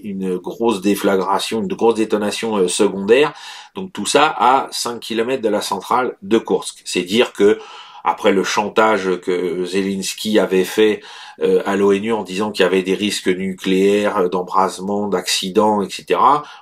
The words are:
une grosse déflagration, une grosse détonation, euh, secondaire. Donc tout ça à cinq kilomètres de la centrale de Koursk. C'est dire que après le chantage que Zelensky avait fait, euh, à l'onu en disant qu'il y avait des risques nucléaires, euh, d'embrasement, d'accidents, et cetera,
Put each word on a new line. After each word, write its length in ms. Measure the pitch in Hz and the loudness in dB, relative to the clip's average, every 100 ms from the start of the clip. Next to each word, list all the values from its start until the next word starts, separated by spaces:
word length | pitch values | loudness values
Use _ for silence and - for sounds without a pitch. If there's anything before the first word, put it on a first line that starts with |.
une 360 | 107 95 95 90 | -8 -6 -4 -4
grosse 420 | 92 - 117 101 | -6 -4 -2 0
déflagration, 840 | 98 98 101 98 92 95 - 113 | 0 0 2 0 0 -2 -2 -4
une 60 | 98 | -4
grosse 260 | 95 113 | 0 2
détonation, 640 | 110 110 104 104 98 113 107 | 2 0 -2 -2 -4 -2 0
euh, 100 | 90 | 0
secondaire. 680 | - 104 95 98 127 151 - - - - - | 2 0 0 4 4 4 -2 -16 -18 -16 -12
Donc 160 | 95 | -10
tout 140 | - 101 | -8 0
ça 280 | 143 151 - | 2 2 2
à 280 | 117 135 127 | 4 4 0
cinq 260 | - 120 117 | -6 -8 -8
kilomètres 440 | - 113 113 131 | -6 -2 -2 -2
de 60 | 110 | 0
la 120 | 104 | -2
centrale 560 | - 95 - 117 127 - | -2 -6 -2 0 0 -6
de 160 | 98 113 | 0 0
Koursk. 440 | - 101 - - | 2 -2 -2 -12
C'est 200 | - 95 | -6 -4
dire 280 | 90 110 120 | 0 2 0
que 260 | - 101 107 - - - - | 4 4 4 -2 -18 -20 -6
après 280 | - - 107 | -4 0 2
le 100 | 98 | 2
chantage 800 | 92 - 104 101 110 107 95 90 | 0 -2 -2 2 2 2 0 -4
que 440 | 90 90 90 87 | -2 -2 -2 -4
Zelensky 720 | 90 98 98 98 92 - 107 104 | -4 -2 -2 -4 -6 -6 0 2
avait 260 | 92 95 | 2 2
fait, 360 | 92 - 107 101 - - - - | 2 4 2 2 -6 -20 -20 -4
euh, 220 | - 92 98 | 0 2 2
à 100 | 98 | 2
l'onu 360 | 101 98 107 | 2 2 0
en 100 | 113 | -4
disant 260 | 92 92 107 | -4 -4 -4
qu'il 100 | 101 | 0
y 40 | 92 | 2
avait 160 | 95 | 2
des 120 | 90 | 0
risques 340 | 92 104 90 - | 0 -2 -2 -2
nucléaires, 880 | 92 95 92 98 95 98 101 104 104 | -2 -4 -4 0 2 4 2 2 0
euh, 120 | 90 | 0
d'embrasement, 800 | 92 90 98 95 92 95 101 104 | -2 -2 0 0 -2 -6 -4 -2
d'accidents, 720 | 92 90 - 95 92 107 104 | -4 -2 -4 -2 2 2 2
et 80 | 92 | -2
cetera, 520 | - - 107 117 147 147 - | -6 -2 2 4 4 -2 -16